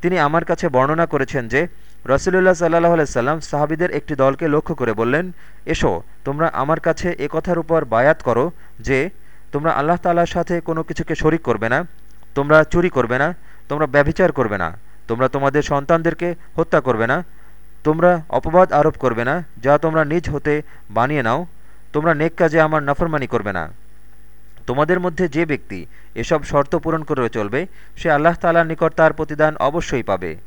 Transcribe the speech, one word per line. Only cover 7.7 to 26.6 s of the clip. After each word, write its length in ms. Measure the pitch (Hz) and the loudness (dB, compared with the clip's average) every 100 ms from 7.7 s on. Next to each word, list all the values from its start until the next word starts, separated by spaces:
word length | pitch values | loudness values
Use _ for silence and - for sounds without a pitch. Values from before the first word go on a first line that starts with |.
| 165 | 0
বায়াত 380 | 139 113 135 160 | 2 4 4 4
করো 280 | - 117 147 - - - | 2 2 2 -2 -14 -10
যে 300 | 117 131 160 - - - - | 0 0 0 -6 -14 -14 -8
তোমরা 180 | 143 156 | -2 0
আল্লাহ 260 | - 147 175 | 0 2 2
তাআলার 300 | 185 170 170 | 2 2 2
সাথে 340 | 180 165 175 | 0 -2 -2
কোনো 220 | 160 160 | -2 -4
কিছুকে 320 | 160 165 165 | -4 -6 -4
শরিক 280 | 156 156 160 | 2 2 2
করবে 260 | 143 110 113 | 0 0 2
না, 180 | 127 175 - - - - | 0 -2 -10 -14 -14 -8
তোমরা 300 | - 143 156 | -4 4 6
চুরি 260 | 156 170 180 | 6 4 2
করবে 280 | 139 117 127 | 2 0 2
না, 160 | 147 175 - - - | 0 -2 -12 -14 -8
তোমরা 180 | 147 151 | -2 2
ব্যভিচার 460 | 139 143 160 180 | 4 4 4 2
করবে 260 | 143 113 98 | 4 0 0
না, 200 | 85 98 - - - | -2 -4 -12 -14 -6
তোমরা 200 | 117 131 | 0 0
তোমাদের 340 | 139 139 139 | 2 2 2
সন্তানদেরকে 720 | 143 143 139 165 165 160 175 170 - - | 2 0 2 2 2 0 -4 -4 -8 -4
হত্যা 240 | 165 165 | 0 2
করবে 260 | 131 110 113 | 2 0 2
না, 180 | 147 180 - - - - - | 0 -2 -12 -14 -14 -14 -6
তোমরা 380 | - 156 175 175 156 | 0 4 4 4 0
অপবাদ 420 | - - 170 185 | -2 2 4 4
আরোপ 220 | 147 156 151 | 6 2 2
করবে 260 | 131 113 | 0 0
না 200 | 120 160 165 - | 0 -2 -4 -6
যা 160 | 120 147 | 2 4
তোমরা 260 | 160 160 | 4 2
নিজ 260 | 151 160 - | 2 0 -2
হতে 320 | 143 151 151 151 - - | -2 0 0 -2 -14 -6
বানিয়ে 320 | 104 123 147 | 0 2 2
নাও, 240 | 113 127 175 - - - - | 0 0 -2 -10 -14 -14 -6
তোমরা 220 | 147 160 | -2 2
নেক 200 | 156 160 | 2 0
কাজে 260 | - 165 160 | 2 2 4
আমার 220 | 156 156 | 4 2
নাফরমানি 440 | 143 143 170 156 127 | 0 0 0 0 0
করবে 260 | 120 104 | -2 -2
না। 160 | 92 80 - - - - - - - - - - | -4 -6 -8 -14 -14 -14 -14 -14 -14 -14 -12 -6
তোমাদের 340 | 123 156 180 | -2 2 2
মধ্যে 280 | 180 156 180 | 0 -2 -2
যে 180 | 139 165 | 0 -2
ব্যক্তি 400 | 143 - 98 78 - - | -2 -6 -10 -10 -12 -12
এসব 300 | - 113 160 | -8 -2 -2
শর্ত 320 | - 147 | 2 0